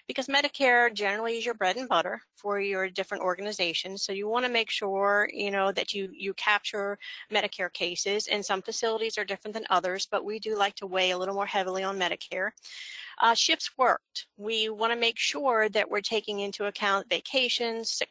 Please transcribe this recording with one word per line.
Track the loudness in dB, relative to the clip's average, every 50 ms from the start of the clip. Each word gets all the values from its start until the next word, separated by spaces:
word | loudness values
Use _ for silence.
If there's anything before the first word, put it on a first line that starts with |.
| _
because | -8 -4 -4 -2 2
Medicare | 2 2 2 2 0 4 4 6 6 6 6 4 2
generally | 0 0 0 0 0 -2 -2 -2 -2
is | -2
your | -4 -2
bread | 0 0 0 0
and | 0 0 2
butter | 2 2 2 2 -4 -8 -10 _ _
for | -8 -4 -2 -2 0
your | 0 0 0 0 -2 -2
different | -2 -4 -4 -4 -4 -2 0
organizations. | -2 -2 -2 -4 -6 -2 -2 -2 0 0 -4 -4 -6 -6 -6 -4
So | -4
you | -4 -4 -2 -2
wanna | 0 0 0 2
make | 0 0 0 0
sure, | -2 -2 -2 0 0 2 4 4 6 4 4 2
you | 0 -2 -2 0
know, | 2 2 2 2
that | 2 0 -2 -2
you, | -2 -4 -4 -6
you | -8 -6 -6 -6 -4
capture | 0 2 2 2 2 2 -2 -4 -2 -2 -4 -4 -6 -10 -14 -14 -14 -10 0
Medicare | 0 0 0 0 -2 -4 -4 -4
cases, | -2 -4 -4 -2 -2 -2 0 0 0 0 0 0
and | -2 -2 0
some | 0 -2 -2
facilities | -2 -4 -4 -2 0 0 0 0 -2 -2 -2 -4
are | -4
different | -4 -6 -8 -8 -10 -8
than | -6 0 2
others, | 2 2 2 2 -2 -2 -4 -2
but | -2 -2 -2
we | -2 -6 -6
do | -4 -4 0
like | 2 2 0 0
to | -4 -8
weigh | -2 0 2 2 2
a | 2 0
little | -2 -2 -2
more | -2 -2
heavily | 0 0 0 0 0 -2 -2
on | -2 -2 0 0
Medicare. | 0 -2 -2 -4 -8 -8 -4 -4 -4 -4 -4 -8 -20 -18 -16 -14 -14 -14 -14 -14 -14 -12 -2 2
Uh, | 4 4 6
shifts | 4 4 2 2 0 0 -8 0
worked. | 2 4 4 4 2 _ _ -12 -12 -12 _ _
We | -10 -6 -4 -2 0 0 -2
wanna | -2 0 0 0 2
make | 2 2 0 2 0
sure | -2 -2 -2 0 2 2 4 4 4 4
that | 2 0 0 2
we're | -2 -4
taking | -2 0 -2 -2 -2 -2 -6 -4
into | -4 -6 -4 -4 -6
account | -4 -2 0 2 2 2 2 2 0
vacations, | -2 -2 -2 0 0 2 2 2 0 0 0 -2 -2 -4 -4 -4
sick | -2 -2 -4 -6